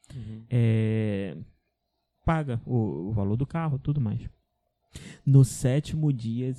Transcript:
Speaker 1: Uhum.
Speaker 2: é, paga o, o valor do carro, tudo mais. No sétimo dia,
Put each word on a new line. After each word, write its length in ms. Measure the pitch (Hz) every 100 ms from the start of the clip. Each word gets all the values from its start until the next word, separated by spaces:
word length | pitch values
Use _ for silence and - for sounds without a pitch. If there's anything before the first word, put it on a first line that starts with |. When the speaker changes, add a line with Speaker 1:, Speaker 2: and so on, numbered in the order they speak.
| _ 135
Speaker 1:
Uhum. 300 | 110 110 113
Speaker 2:
é, 880 | 123 117 110 110 110 107 101 98 76 - _ _ _ _ _ _ _
paga 380 | - 160 143 117 -
o, 440 | 123 107 71 92
o 20 |
valor 240 | 110 98 113
do 100 | 143
carro, 320 | 165 165 135
tudo 220 | 139 147
mais. 220 | 110 113 - - _ _ _ _ _ - - - -
No 180 | 139
sétimo 720 | 131 - 127 139 - 160 151
dia, 400 | 127 113 117 127